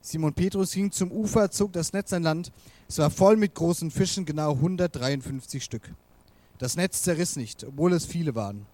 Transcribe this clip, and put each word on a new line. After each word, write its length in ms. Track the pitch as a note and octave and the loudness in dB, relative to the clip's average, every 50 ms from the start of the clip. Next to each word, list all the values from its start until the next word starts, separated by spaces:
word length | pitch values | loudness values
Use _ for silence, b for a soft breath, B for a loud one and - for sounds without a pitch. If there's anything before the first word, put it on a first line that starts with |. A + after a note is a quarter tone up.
Simon 320 | _ - - D#3+ D#3+ D3+ C#3+ | _ -8 -4 0 0 0 2
Petrus 380 | - F3 F#3+ - G3 F#3+ F3+ | 2 0 0 2 0 -2 0
ging 200 | - F#3+ G3 G3+ | 0 -2 -2 -2
zum 200 | - - F#3+ F3+ | 0 -2 -4 -2
Ufer, 400 | - A3 A3 G#3 - A3+ G#3 G3 | -2 -4 -4 2 4 4 4 4
zog 220 | - - G3+ G#3 F#3 | 2 0 -2 0 0
das 180 | F3 D#3+ - | -4 -4 -2
Netz 220 | - G3 G3 - - | -2 -4 -4 -2 -2
an 100 | F3+ E3+ | 0 2
Land. 280 | D#3+ D#3 D#3+ F3 - B B B B B B B B | 2 0 0 -4 -8 B B B B B B B B
Es 100 | - - | 0 2
war 100 | D#3 D3 | 2 2
voll 260 | D3+ - F#3+ G3 G#3+ | 4 6 8 8 8
mit 180 | A3 G#3 G3 - | 8 4 0 0
großen 380 | - E3 E3 F3 - - D#3+ | 0 0 0 0 0 -2 -6
Fischen, 340 | - - F#3+ F3+ - G3 F#3 | 0 0 0 0 0 -4 -4
genau 320 | D3+ D3+ D3+ D3+ D3+ D3 B2+ | -4 -4 -2 0 0 2 2
hundertdreiundfünfzig 1040 | C#3+ E3+ F#3 F3 F3+ F3 - C#3+ A#2+ C3 C#3+ C#3 B2 - C3+ C3+ B2 - - C3+ - | 2 2 2 2 0 -2 0 -2 -2 0 -2 -2 -4 -6 -10 -10 -10 -8 -10 -10 -8
Stück. 300 | - - A2 - - - - _ _ _ - _ b b b b b b - | -8 -10 -10 -10 -12 -20 -20 _ _ _ -20 _ b b b b b b -6
Das 200 | - B2+ - E3 | -4 -4 -2 0
Netz 240 | F3+ F#3 - - | -2 -2 -2 -2
zerriss 340 | - F3+ F3 D3+ F3 E3+ - | 0 0 0 0 0 -2 -2
nicht, 300 | D3 B2 G#2+ - _ - | -6 -8 -8 -10 _ -14
obwohl 280 | - C#3 C#3 D#3 F3+ F3+ | -14 -4 0 2 4 4
es 120 | E3+ C#3 | 2 0
viele 280 | - - E3+ E3+ D#3 A#2+ | -2 -4 -4 -2 -2 -2
waren. 320 | A2+ G#2+ G2 G2+ G2+ G2+ - | -2 -4 -6 -6 -10 -14 -16